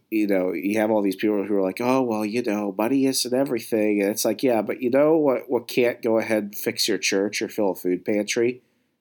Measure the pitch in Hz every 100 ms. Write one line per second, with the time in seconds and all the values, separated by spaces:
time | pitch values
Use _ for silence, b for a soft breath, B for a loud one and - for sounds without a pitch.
0 | - 110 101 95 92 85 95 110 110 107
1 | 101 95 107 104 95 101 92 95 123 131
2 | 123 107 107 120 117 104 101 95 113 139
3 | 135 127 120 127 139 117 - 110 107 104
4 | 98 104 117 107 127 110 104 110 127 135
5 | 151 160 143 123 - 120 117 - 120 -
6 | 120 113 104 107 104 - 117 104 - 95
7 | - 98 101 - 101 - 101 87 90 87
8 | - 104 104 120 117 123 _ _ _ _